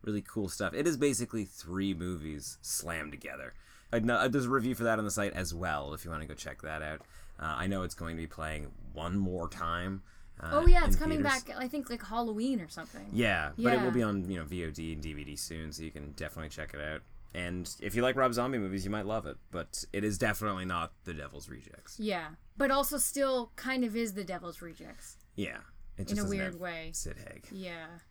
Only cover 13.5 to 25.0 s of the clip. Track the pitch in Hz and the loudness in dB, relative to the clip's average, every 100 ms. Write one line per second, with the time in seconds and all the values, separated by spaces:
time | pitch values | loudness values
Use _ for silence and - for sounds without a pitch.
13.5 | - 120 123 123 120 110 101 90 92 78 | 2 4 6 6 4 4 2 0 -2 -4
14.5 | 90 82 76 80 76 78 73 71 73 - | -4 -4 -4 -4 -4 -4 -6 -8 -8 -6
15.5 | 80 80 73 80 73 73 73 78 80 80 | -6 -8 -8 -8 -8 -12 -8 -8 -6 -10
16.5 | 80 73 71 76 76 - - - 90 87 | -8 -8 -6 -6 -6 -8 -16 -12 -6 -4
17.5 | 90 85 - 101 104 123 131 131 117 123 | -4 -6 -6 -2 2 4 6 4 4 2
18.5 | 131 95 95 95 107 98 110 73 - - | 0 0 -2 -2 -2 0 -2 -2 -10 -6
19.5 | 90 78 - - 98 104 101 117 104 107 | -6 -4 -6 -4 0 0 2 0 0 0
20.5 | 95 92 87 82 - - 78 73 76 71 | -2 0 -2 -2 -6 -10 -8 -8 -12 -12
21.5 | 62 - - - - 214 185 156 160 - | -14 -14 -20 -18 -6 -2 -2 -4 -14 -18
22.5 | - 277 269 277 285 - 277 269 254 233 | 0 2 4 2 2 0 2 2 2 0
23.5 | - 254 262 240 214 226 190 190 180 175 | -6 -2 0 2 2 -2 -2 -6 -6 -8
24.5 | 165 170 160 - - | -12 -14 -14 -16 -16